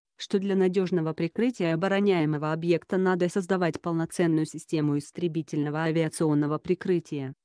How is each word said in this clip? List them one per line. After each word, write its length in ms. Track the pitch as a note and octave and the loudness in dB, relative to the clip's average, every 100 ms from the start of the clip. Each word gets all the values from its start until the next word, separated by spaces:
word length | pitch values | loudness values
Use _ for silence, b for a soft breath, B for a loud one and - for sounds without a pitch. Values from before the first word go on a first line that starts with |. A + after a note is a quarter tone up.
| _ - | _ -16
что 220 | - G3+ | -2 -2
для 160 | G3 | 2
надёжного 600 | F#3+ F#3 F3+ F3+ F3+ D#3+ | 2 2 2 0 0 0
прикрытия 600 | D#3 E3 - A#3+ A#3+ E3+ | -2 -4 0 0 0 0
обороняемого 800 | E3 F#3+ G3 G3+ F3+ D3+ D3+ D3+ | 0 0 2 2 2 2 0 -2
объекта 460 | D#3+ E3+ E3 - F#3 | -2 0 0 0 0
надо 300 | F#3 F3+ F3 | 2 2 0
создавать 520 | G3+ F3 F#3+ F3 - | 0 -2 0 0 -2
полноценную 680 | F3 E3 E3 - F3 D#3 D#3 | -2 -2 -2 0 2 2 0
систему 520 | D#3 - D#3+ D3+ C#3+ | -6 -4 -2 0 0
истребительного 840 | D3 - E3+ D#3+ D3+ D#3 D3 D3+ | -4 -6 -4 -4 -4 -4 -2 -2
авиационного 760 | D#3+ D#3+ D#3 - D#3+ D3 D3 D3+ | 0 0 0 0 2 2 2 -2
прикрытия, 760 | - F3+ F#3+ F3 - D3 C3 - | -2 -2 0 -2 -2 -8 -8 -10